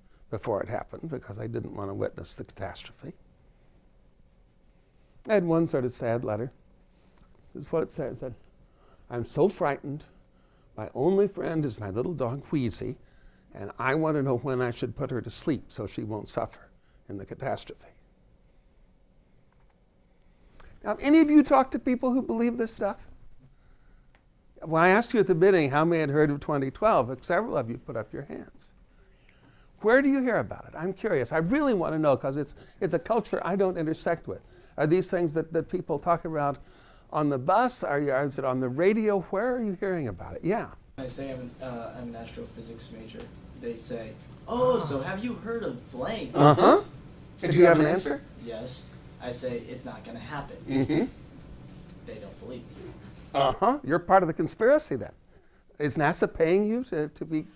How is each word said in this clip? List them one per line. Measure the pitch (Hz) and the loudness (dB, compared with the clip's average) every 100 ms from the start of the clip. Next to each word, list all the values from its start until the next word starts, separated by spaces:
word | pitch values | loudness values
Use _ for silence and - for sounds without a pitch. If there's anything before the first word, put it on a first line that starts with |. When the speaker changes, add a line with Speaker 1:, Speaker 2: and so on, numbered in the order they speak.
| - _ - | -20 _ -10
Speaker 1:
before | 110 - 101 | -6 -2 -2
it | - | -2
happened, | - - - 165 | -8 -8 -12 -10
because | 143 - 104 | -10 -10 -10
they | 113 | -8
didn't | 117 - 98 | -8 -8 -8
want | 98 | -8
to | |
witness | 101 104 - - - | -6 -6 -6 -14 -14
the | |
catastrophe. | 117 - 95 - - - 143 - _ _ _ _ _ _ _ _ _ _ _ _ _ _ _ _ _ _ _ - - | -16 -12 -12 -12 -18 -18 -18 -18 _ _ _ _ _ _ _ _ _ _ _ _ _ _ _ _ _ _ _ -12 0
I | |
had | 208 175 | 2 4
one | 165 165 | 4 4
sort | 139 127 | 2 -2
of | - | -2
sad | 120 117 120 | -2 0 0
letter. | 107 135 - _ _ _ _ _ _ - - - | -4 -4 -10 _ _ _ _ _ _ -20 -20 -18
This | 185 147 | -16 -4
is | |
what | 160 | -2
it | - | -2
said. | - 135 | -4 -8
It | 123 | -8
said, | 127 - - _ _ _ _ _ - | -12 -12 -20 _ _ _ _ _ -10
"I'm | 120 117 | -8 -4
so | 139 185 | 2 2
frightened. | - 156 139 139 147 - - _ _ _ _ _ - | 2 -2 -2 -6 -10 -12 -20 _ _ _ _ _ -12
My | 104 - | -8 -2
only | 156 196 202 | 2 4 2
friend | - 147 160 143 | -2 -4 -2 -2
is | 107 | -4
my | 101 | -6
little | 98 175 | -4 -4
dog, | 147 120 135 - | -2 -4 -6 -4
Wheezy, | 156 117 - 110 - - - - _ _ | -2 -2 -4 -8 -10 -16 -20 -20 _ _
and | - 101 - | -14 -12 -4
I | 127 151 | 0 2
want | 156 151 | 2 2
to | |
know | 135 120 | 0 0
when | 135 127 | -2 -2
I | 123 | -2
should | 117 120 - | -2 -6 -4
put | 131 | -6
her | 123 | -6
to | 110 | -8
sleep | - - 135 - | -6 -4 -4 -6
so | - 104 | -10 -10
she | - | -8
won't | 110 107 - | -8 -8 -6
suffer | - 110 - - _ _ _ - | -6 -6 -8 -20 _ _ _ -14
in | 101 | -12
the | - | -12
catastrophe." | - 139 104 - - - _ _ _ _ _ _ _ _ _ _ _ _ _ _ _ _ _ _ _ _ _ _ _ _ _ - - - - | -10 -6 -6 -10 -18 -20 _ _ _ _ _ _ _ _ _ _ _ _ _ _ _ _ _ _ _ _ _ _ _ _ _ -20 -20 -20 -10
Now, | - | -6
have | 214 | -2
any | 277 320 | 6 6
of | 302 | 8
you | 302 | 6
talked | 285 269 262 | 6 6 4
to | 269 | 0
people | 269 247 262 | 0 0 2
who | 254 | 0
believe | 220 226 233 233 | 0 0 0 0
this | 226 | -4
stuff? | - 202 220 - - - - - _ - - - - _ _ _ _ _ - | -4 -4 -4 -12 -20 -20 -20 -20 _ -20 -20 -20 -20 _ _ _ _ _ -14
When | 160 160 | -2 4
I | 180 | 6
asked | 202 226 | 6 4
you | 220 | 4
at | 190 | 4
the | 165 | 6
beginning | 190 185 139 | 6 6 4
how | 147 165 | 4 4
many | 170 | 4
had | 147 | 2
heard | 147 151 | 4 4
of | 143 | 2
twenty | - 143 135 | -2 -2 -2
twelve, | - 214 175 120 131 | 2 4 4 2 -4
several | - 180 226 143 | -2 0 0 -2
of | 113 | -2
you | 120 | -6
put | - 123 | -8 -8
up | 107 | -8
your | - | -10
hands. | 143 - - - - - - - - _ _ - - - - - | -10 -12 -14 -20 -20 -20 -20 -20 -20 _ _ -20 -20 -20 -20 -2
Where | 208 254 | 4 6
do | 277 | 6
you | 269 | 2
hear | 254 190 | 2 0
about | 110 - - | -2 -8 -14
it? | - | -8
I'm | 180 | -6
curious. | 190 226 156 117 | -4 -2 0 0
I | 160 | 0
really | 165 285 285 | 0 2 2
want | 202 151 | 2 0
to | 156 | 2
know, | 151 127 | 4 2
'cause | 139 143 | 0 -4
it's, | 143 - - - | -6 -10 -20 -6
it's | 185 | -2
a | 165 | -2
culture | - 226 - - | 0 -2 0 -4
I | - 190 | -2 0
don't | 190 175 | 0 0
intersect | 156 160 185 170 - | -4 -2 -2 -4 -6
with. | 92 - - - - | -12 -14 -20 -10 -2
Are | 151 | 2
these | 185 185 | 2 2
things | 180 170 | 0 0
that, | 156 156 | -2 -2
that | 165 - | -2 -2
people | 180 - 147 | -4 -4 -2
talk | 180 165 | 0 0
about | 165 156 143 135 - - - - - | -2 -2 -2 -4 -10 -20 -20 -20 -6
on | 156 147 | -2 0
the | 135 | 0
bus? | 139 202 247 - | 2 4 2 0
Are | - 143 | -2 0
you, | 143 131 | 2 0
is | 143 135 | 0 -2
it | 135 | -2
on | 127 | 0
the | 127 | -2
radio? | 131 185 220 214 202 | 2 2 4 2 0
Where | 160 196 247 | -2 -2 -2
are | 254 | -2
you | 214 | -4
hearing | 175 196 175 123 | -4 -4 -2 -4
about | 90 - - | -8 -12 -6
it? | 165 | -2
Yeah. | 214 135 - - - | -2 -4 -14 -18 -12
Speaker 2:
I | 127 | -10
say | 135 135 | -8 -10
I'm | 127 | -10
an, | 123 - | -12 -12
uh, | 131 117 113 123 | -10 -10 -10 -12
I'm | 120 | -12
an | 117 | -12
astrophysics | 113 - 113 117 117 113 - | -12 -12 -14 -14 -16 -14 -14
major. | 110 110 113 - - - - | -14 -16 -16 -16 -18 -18 -12
They | 120 113 | -10 -10
say, | - 117 110 - - - - | -10 -10 -10 -14 -18 -16 -6
"Oh, | 240 254 240 | 0 2 2
so | 147 135 | 0 -4
have | 180 196 | -4 -6
you | 240 202 | -6 -6
heard | 208 233 | -6 -6
of | - - - | -6 -8 -10
blank?" | 123 202 220 - | -8 -6 -6 -2
Speaker 1:
Uh-huh. | - 147 147 185 381 - - - | 6 8 8 8 6 4 -12 -18
Speaker 2:
<laughs> | - - - | -20 -20 -6
Speaker 1:
Do | 175 | 2
you | 165 175 | 8 10
have | 156 | 10
an | 151 | 6
answer? | 180 - 277 - - 117 | 2 0 -6 -10 -16 -12
Speaker 2:
Yes. | 113 127 - - - - - | -10 -10 -12 -14 -18 -20 -12
I | 123 | -10
say, | - - 120 - | -6 -6 -6 -8
"It's | 123 | -12
not | 247 - 117 | -12 -12 -14
gonna | 120 | -14
happen." | - 143 - - - | -10 -10 -10 -12 -2
Speaker 1:
Mm-hmm. | 135 135 156 240 - - - - - - - - - - | 0 2 2 0 -4 -20 -18 -18 -18 -18 -18 -18 -18 -16
Speaker 2:
They | - | -16
don't | 101 - | -16 -16
believe | 113 123 | -14 -14
me. | - - - - - - - 139 | -14 -16 -16 -16 -18 -20 -4 0
Speaker 1:
Uh-huh. | 135 131 208 285 | 2 2 2 2
You're | 127 170 | 0 0
part | 175 190 | 6 4
of | 165 | 4
the | |
conspiracy | 160 160 - 226 302 - 131 | 0 -4 2 4 4 2 -6
then. | 101 - _ - _ _ _ - | -6 -14 _ -20 _ _ _ -4
Is | 147 156 | -2 2
nasa | 175 180 208 | 0 2 0
paying | - 165 190 | 2 2 4
you | 208 233 262 | 2 -2 -2
to, | 160 151 | -4 -4
to | - 160 | -8 -6
be, | 156 151 | -6 -6